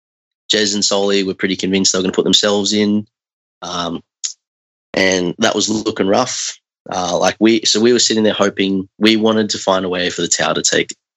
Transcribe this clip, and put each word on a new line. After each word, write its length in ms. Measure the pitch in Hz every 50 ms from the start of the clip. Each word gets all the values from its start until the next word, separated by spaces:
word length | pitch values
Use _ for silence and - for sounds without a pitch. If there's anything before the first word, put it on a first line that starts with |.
| _ _ _ _ _ _ _ _ _ -
Jez 220 | - 107 107 101 101
and 100 | 104 95
Solly. 380 | - 104 98 101 101 98 98
We're 120 | 95 95 92
pretty 220 | - - 95 92
convinced 360 | - - 92 95 98 95 -
they're 100 | - 95
gonna 100 | 92 92
put 120 | - - -
themselves 480 | 90 95 - - 104 101 104 98 98
in." 340 | 107 107 107 104 104 104 104 - _ _ _ _ _ _ _ _ _ -
Um, 400 | 90 87 90 90 87 85 85 - - _ _ _ - - - _ _ _ _ _ _ _ _ _ _ _
and 420 | - - 95 92 92 92 90 87 85 -
that 160 | 110 98 -
was 140 | 107 98 98
looking 380 | 110 110 101 110 107 - 98
rough. 520 | 95 104 120 127 127 - - - - - - _ _ _ _ - -
Uh, 280 | 92 92 90 87 87 82
like, 180 | 90 92 90 -
we, 240 | 104 113 113 110 -
so 160 | - - 107
we 120 | 113 120
were 60 | 123 117
sitting 260 | - - 117 110 107
there 80 | 104
hoping, 560 | 92 - 101 101 - - 98 98 98 95 95 - _ -
we 180 | 104 110 113
wanted 340 | 110 107 110 110 110 110 101
to 80 | - -
find 260 | - 101 95 92 92
a 40 | 90
way 220 | 90 90 90 87
for 120 | - -
the 60 | 85 82
Tau 240 | - - 78 78
to 100 | 82 -
take 320 | 73 - 80 78 80 - - _ _ _ _